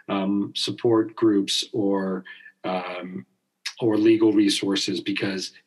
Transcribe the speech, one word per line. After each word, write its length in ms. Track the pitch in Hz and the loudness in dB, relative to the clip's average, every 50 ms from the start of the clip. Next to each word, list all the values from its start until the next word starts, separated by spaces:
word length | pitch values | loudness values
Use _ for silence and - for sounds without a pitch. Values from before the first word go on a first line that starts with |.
| - - | -8 -6
um, 420 | 98 98 95 98 101 101 104 - - | -4 -2 -2 0 0 0 -2 -4 -4
support 600 | - - - 98 - - 120 113 110 107 - - | -6 -6 -6 -6 -2 2 2 4 4 2 0 -2
groups 500 | - 117 110 101 98 95 - - - - - | 0 2 4 4 2 2 0 -2 -4 -4 -4
or, 520 | - 117 101 98 98 98 95 95 95 92 - - - - - - _ _ - | -4 -2 0 0 0 0 -2 -4 -4 -6 -8 -12 -20 -20 -20 -20 _ _ -8
um, 600 | 92 92 92 90 90 90 90 90 92 92 95 - _ _ _ _ _ _ _ - - - - | -6 -4 -4 -6 -6 -10 -10 -10 -10 -12 -14 -14 _ _ _ _ _ _ _ -14 -12 -8 -2
or 160 | 127 110 107 | 0 0 2
legal 360 | 107 107 113 110 107 113 110 | 4 4 4 6 6 4 4
resources, 680 | 98 107 104 98 101 - 101 98 98 98 - 101 92 85 | 6 6 4 4 2 0 0 -2 -2 -2 -2 -2 -4 -4
because 520 | - 101 98 - - 98 95 95 92 - _ - - | -4 -4 -4 -4 -4 -4 -4 -4 -8 -8 _ -12 -8